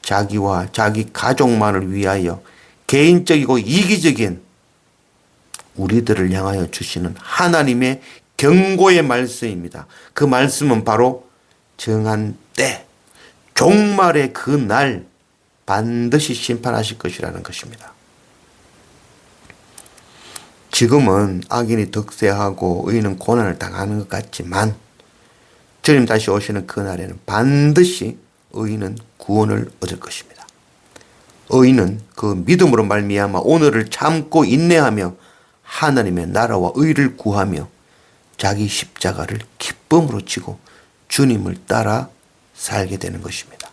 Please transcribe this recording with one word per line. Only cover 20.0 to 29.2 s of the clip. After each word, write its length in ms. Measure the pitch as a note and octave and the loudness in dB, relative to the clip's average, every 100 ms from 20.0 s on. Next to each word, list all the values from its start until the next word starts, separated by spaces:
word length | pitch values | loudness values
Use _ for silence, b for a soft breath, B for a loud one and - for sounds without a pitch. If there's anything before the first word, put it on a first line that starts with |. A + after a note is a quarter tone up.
| B B B B B _ _ | B B B B B _ _
지금은 720 | - A#2 D3 A#2 F#2+ G2+ F2+ - | 0 4 6 6 4 2 -4 -4
악인이 420 | A#2+ A#2 A2+ G2 | -4 0 -2 -2
득세하고 960 | G#2+ G2+ - G#2 G2+ G2+ F#2+ F#2 F2 F#2 | -4 -8 0 0 2 -2 -2 -2 -2 0
의인은 320 | A2+ G#2 F#2 | 0 0 -4
고난을 400 | - A#2 G#2 E2 | 0 0 0 -4
당하는 400 | F#2 F2+ G2+ G#2 | -8 -8 -6 -6
것 100 | G2 | -6
같지만 680 | G2 G2 - F2 F#2 A2 A2 _ _ b b b b b b b _ | -10 -10 -12 -6 -2 -2 -4 _ _ b b b b b b b _
주님 220 | - C#3+ A#2 | 2 4 4
다시 260 | A2 G#2+ | 0 0
오시는 340 | G2+ - G#2 F#2 | -2 -2 -8 -6
그날에는 540 | - G2+ F2+ F#2 F2+ - | -8 -6 -8 -10 -14 -6
반드시 920 | G#2+ C3 C#3+ D3 D3+ F3+ F3+ A2 A#2+ _ _ _ | 0 2 4 4 6 4 2 -8 -10 _ _ _
의인은 440 | - A2 G#2+ F#2+ A2 - | -8 -6 -6 -8 -10 -16
구원을 540 | _ | _